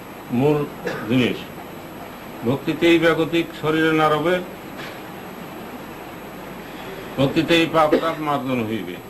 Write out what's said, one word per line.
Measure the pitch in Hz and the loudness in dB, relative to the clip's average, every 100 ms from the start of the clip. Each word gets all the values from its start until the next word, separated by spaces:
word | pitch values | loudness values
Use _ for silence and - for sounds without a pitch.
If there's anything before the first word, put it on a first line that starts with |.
| - - - | -14 -14 -2
মূল | 123 143 147 143 - - - 107 | 2 4 4 0 -6 -6 -4 2
জিনিস। | 127 110 82 - - - - - - - - - - 113 | 4 4 0 -8 -14 -14 -14 -14 -14 -14 -14 -14 -4 -2
ভক্তিতেই | 139 165 151 170 170 | 0 0 2 6 6
বেগতিক | 165 160 151 170 165 - | 6 4 2 0 -2 -2
শরীরে | 151 160 160 156 | 0 2 4 4
না | 156 | 4
রবে, | 151 165 180 180 - - - - - - - - - - - - - - - - - - - - - - - - - - - | 4 2 0 -2 -12 -14 -12 -12 -12 -14 -14 -14 -14 -14 -12 -12 -12 -12 -14 -14 -14 -14 -12 -12 -12 -12 -12 -10 -10 -8 0
ভক্তিতেই | 139 165 151 165 160 | 2 2 4 4 4
পাপ | 160 156 - | 4 6 4
তাপ | 165 156 151 | 2 -2 0
মার্জন | 143 127 127 107 | 0 0 0 0
হইবে। | 110 87 87 | -2 -4 -10